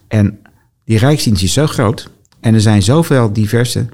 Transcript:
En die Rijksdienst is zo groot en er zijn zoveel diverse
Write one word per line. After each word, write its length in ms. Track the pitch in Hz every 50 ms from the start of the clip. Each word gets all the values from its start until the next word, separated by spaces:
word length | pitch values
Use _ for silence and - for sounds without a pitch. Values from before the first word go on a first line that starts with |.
| _ -
En 300 | - 107 104 101 - - - - _ _ _ _ _ _ _
die 140 | - 110 104
Rijksdienst 440 | 120 143 156 - - 127 101 90
is 100 | 95 90
zo 140 | - 131 151
groot 440 | 147 - 147 120 101 - - - - - _ _ _ _ _
en 140 | - 113 110
er 60 | 110
zijn 220 | 104 113 107 101
zoveel 500 | 90 101 139 165 165 - 143 127 117 104
diverse 540 | 104 107 107 104 127 117 123 120 - 107 - 117